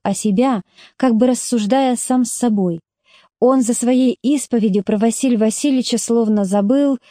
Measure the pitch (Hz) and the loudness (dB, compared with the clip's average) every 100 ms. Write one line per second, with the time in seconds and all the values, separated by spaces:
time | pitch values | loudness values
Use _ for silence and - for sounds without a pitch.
0 | - 196 214 190 262 233 - _ - - | -4 -4 -2 0 0 -2 -6 _ -18 -2
1 | 262 220 254 247 - 240 202 262 269 247 | 0 2 2 0 -2 -2 0 0 0 -2
2 | - 254 240 - 240 208 185 165 _ _ | -2 -2 -2 -2 -2 0 -2 -4 _ _
3 | _ _ _ - 240 269 233 240 233 254 | _ _ _ -2 2 2 0 -2 0 2
4 | 254 - 247 285 - 240 214 196 196 220 | 2 0 -2 -2 0 -2 0 0 0 0
5 | 226 220 269 233 220 - 294 262 226 233 | 0 0 0 0 0 0 -2 0 -2 -4
6 | - 233 220 214 196 202 202 269 285 262 | -2 0 2 0 0 0 2 2 2 -2
7 | _ | _